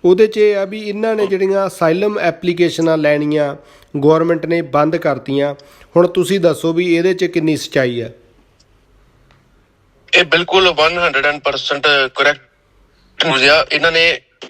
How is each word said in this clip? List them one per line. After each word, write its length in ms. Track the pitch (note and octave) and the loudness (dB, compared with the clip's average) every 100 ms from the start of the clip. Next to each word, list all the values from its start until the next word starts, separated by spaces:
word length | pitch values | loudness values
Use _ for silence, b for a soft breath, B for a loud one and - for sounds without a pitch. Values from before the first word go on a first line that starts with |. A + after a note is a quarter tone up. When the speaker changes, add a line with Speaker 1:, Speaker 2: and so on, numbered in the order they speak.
Speaker 1:
ਉਹਦੇ 220 | F3 F#3 G#3+ | 4 4 4
'ਚ 100 | G#3+ | 4
ਇਹ 200 | G#3+ G3+ | 2 2
ਆ 80 | |
ਵੀ 240 | G3 G#3+ G#3 | -4 -8 -8
ਇਹਨਾਂ 280 | G3+ A3+ A3 | -4 -2 -2
ਨੇ 100 | G3 | -2
ਜਿਹੜੀਆਂ 400 | F#3+ F#3+ G3 G3 | 0 0 0 -2
ਅਸਾਈਲਮ 520 | - E3 E3+ G#3 G#3 | 0 0 2 0 0
ਐਪਲੀਕੇਸ਼ਨਾਂ 800 | E3+ D#3+ F3+ E3+ E3+ - E3 D#3+ | -2 -2 -4 0 0 0 0 2
ਲੈਣੀਆਂ 580 | D3 D3 D3+ D3+ C#3+ C#3+ b b b D3 | 2 0 0 0 -2 -6 b b b 0
ਗੌਰਮੈਂਟ 500 | C#3+ D#3+ E3 E3 D#3+ | 2 4 2 -2 -2
ਨੇ 160 | E3+ | -4
ਬੰਦ 340 | D3+ D3 D3+ E3 | -2 0 0 0
ਕਰਤੀਆਂ। 580 | D#3 C3 - C#3 C#3+ C#3 b b b E3+ | -2 -4 -4 -2 -2 -6 b b b 2
ਹੁਣ 100 | F3 | 2
ਤੁਸੀਂ 340 | F#3 F3 G3 | 2 0 2
ਦੱਸੋ 320 | E3 D3+ E3 | 2 0 -2
ਵੀ 240 | E3 F3+ E3+ | -2 0 0
ਇਹਦੇ 180 | F3+ | 0
'ਚ 100 | F3+ | 0
ਕਿੰਨੀ 320 | F3+ F3 D#3 D3 | -2 -2 -2 -2
ਸੱਚਾਈ 460 | - C#3+ B2+ A#2+ | -2 -2 -2 -4
ਹੈ? 120 | A2+ - _ _ _ _ _ _ _ _ _ _ _ _ _ _ _ _ _ _ _ | -8 -14 _ _ _ _ _ _ _ _ _ _ _ _ _ _ _ _ _ _ _
Speaker 2:
ਇਹ 100 | - | -2
ਬਿਲਕੁਲ 440 | E3+ E3 F3+ F#3+ F#3 | 0 0 0 2 2
one 300 | D#3 D#3 F3 | 2 0 0
hundred 380 | F3 C#3 C#3+ D3 | -2 0 -2 -2
percent 460 | C#3+ C#3+ - C#3+ D3 C#3+ C3 | -4 -4 -6 -4 0 0 -2
correct 340 | - C3+ - _ _ _ _ _ _ _ - E3 | 0 0 0 _ _ _ _ _ _ _ -6 -2
ਨਿਊਜ਼ 220 | C3+ C3+ | 0 2
ਆ। 180 | D#3 - | 2 0
ਇਹਨਾਂ 200 | D3 D#3+ | -2 0
ਨੇ 280 | E3 E3 D#3+ _ _ | 0 0 -2 _ _